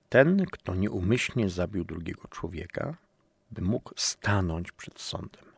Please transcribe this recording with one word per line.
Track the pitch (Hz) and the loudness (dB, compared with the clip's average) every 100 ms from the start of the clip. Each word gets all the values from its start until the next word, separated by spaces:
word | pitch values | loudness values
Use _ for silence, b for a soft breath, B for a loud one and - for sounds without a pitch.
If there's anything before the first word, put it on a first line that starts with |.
| - | 4
ten, | 123 151 196 185 | 6 8 6 0
kto | - - | -4 -4
nieumyślnie | 92 101 104 90 127 - - 98 | 0 0 0 2 2 2 0 0
zabił | 90 87 98 | 0 -2 -2
drugiego | 87 82 82 82 - | -4 -6 -8 -10 -12
człowieka, | - 87 90 87 - - 165 _ _ _ _ - | -10 -8 -8 -6 -6 -6 -8 _ _ _ _ -12
by | 92 | -2
mógł | 90 120 - - | 0 0 -4 -4
stanąć | - - 101 101 87 82 87 | -4 -2 0 2 2 -2 -6
przed | - - - | -12 -18 -14
sądem, | - - - - - | -10 -8 -10 -16 -20